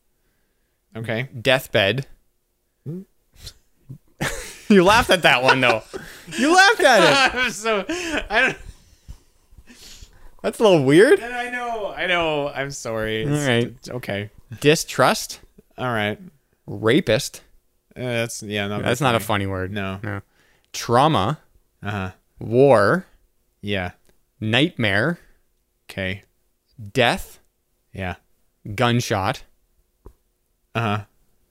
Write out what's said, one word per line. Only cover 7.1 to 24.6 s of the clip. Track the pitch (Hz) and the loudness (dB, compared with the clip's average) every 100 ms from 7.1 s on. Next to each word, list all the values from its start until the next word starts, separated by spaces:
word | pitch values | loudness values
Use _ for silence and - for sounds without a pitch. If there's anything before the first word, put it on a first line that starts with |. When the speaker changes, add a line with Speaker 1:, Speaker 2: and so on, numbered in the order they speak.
| 277 262 | 4 2
Speaker 2:
it. | |
Speaker 1:
<laughs> | 247 | 0
I'm | 247 | -4
so, | 196 226 208 190 349 339 302 - | -4 -4 -2 -4 -6 -6 -6 -4
I | 214 | 0
don't | 262 - - - _ _ - - _ _ _ - - - - - - - - - | 0 -4 -14 -20 _ _ -20 -20 _ _ _ -20 -20 -20 -20 -20 -20 -20 -20 -10
Speaker 2:
That's | 202 - | -8 2
a | |
little | 220 165 | 4 6
weird. | 131 156 262 392 | 6 6 6 4
Speaker 1:
I | 240 247 240 | 0 -8 -8
know, | 247 240 226 196 143 | -8 -8 -6 -8 -6
I | 180 | -4
know. | 175 160 151 143 | -2 -2 -2 -4
I'm | 135 139 | -6 -8
sorry. | 139 120 110 110 110 | -10 -8 -6 -4 -4
It's, | 110 147 | -2 -2
Speaker 2:
All | 139 | 0
right. | 117 | 0
Speaker 1:
it's | 113 120 - | -2 -8 -14
okay. | 123 - 101 104 - - 110 | -12 -8 -8 -10 -14 -20 -2
Speaker 2:
Distrust. | 143 160 - - 135 220 - - - _ _ - | 2 2 0 0 2 0 -6 -16 -20 _ _ -10
Speaker 1:
All | 123 | -6
right. | 110 104 107 - _ _ _ - | -2 -2 -4 -12 _ _ _ -14
Speaker 2:
Rapist. | 104 107 147 151 113 - - - _ _ _ _ | -2 2 2 2 0 -2 -12 -20 _ _ _ _
Speaker 1:
Uh, | - | -12
that's, | 127 117 117 - | -6 -4 -4 -8
yeah, | 107 104 101 | -6 -4 -4
not | 104 | -4
Speaker 2:
That's | 127 123 | -2 -2
Speaker 1:
very | 135 | 0
Speaker 2:
not | 113 | 0
a | |
Speaker 1:
funny. | 98 101 | 0 -2
Speaker 2:
funny | 98 | -2
word. | 95 92 | -6 -6
Speaker 1:
No. | 104 95 95 | -6 -8 -8
Speaker 2:
No. | 104 101 - _ _ _ _ | -8 -10 -12 _ _ _ _
Trauma. | - - 120 156 120 101 151 _ _ _ _ | -10 -2 0 2 2 -2 -4 _ _ _ _
Speaker 1:
Uh-huh. | 101 104 92 - _ - | -10 -8 -8 -12 _ -14
Speaker 2:
War. | 107 120 139 110 101 175 - _ _ _ _ _ | -2 4 6 6 4 2 -4 _ _ _ _ _
Speaker 1:
Yeah. | 101 98 90 - _ _ _ _ | -6 -4 -6 -10 _ _ _ _
Speaker 2:
Nightmare. | 110 120 | -2 0